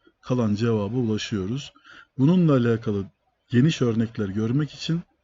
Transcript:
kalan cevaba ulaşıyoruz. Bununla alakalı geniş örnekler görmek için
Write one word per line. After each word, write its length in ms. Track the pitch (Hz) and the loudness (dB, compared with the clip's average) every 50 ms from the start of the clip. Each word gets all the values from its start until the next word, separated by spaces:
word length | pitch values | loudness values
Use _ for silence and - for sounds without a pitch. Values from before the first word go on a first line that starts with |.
| _ _ _ _ | _ _ _ _
kalan 340 | - - 127 123 113 104 104 | -6 -4 -2 0 0 0 0
cevaba 400 | 104 117 117 113 104 101 101 120 | 0 0 0 0 0 -2 -2 -2
ulaşıyoruz. 760 | 131 120 107 107 104 - - 113 98 92 101 127 143 - - - _ _ - - - - _ _ | -2 -2 -2 -2 -4 -4 -4 -4 -4 -4 -4 -6 -8 -10 -12 -18 _ _ -20 -20 -20 -20 _ _
Bununla 360 | 127 131 156 185 185 170 156 139 | 0 2 4 4 4 4 4 4
alakalı 520 | 127 117 120 113 113 117 110 101 101 98 - - _ _ _ _ _ _ _ | 4 4 2 0 0 -2 -4 -4 -4 -4 -8 -12 _ _ _ _ _ _ _
geniş 320 | 117 120 147 165 - - | 2 4 4 4 2 0
örnekler 480 | 131 117 110 117 113 110 - 110 104 95 | 0 0 0 0 -2 -2 -4 -6 -6 -4
görmek 440 | 95 107 110 113 127 147 151 135 - | -2 -2 -2 0 0 -2 -2 -4 -6
için 280 | - - - 160 175 - _ _ _ | -8 -6 -4 -4 -4 -6 _ _ _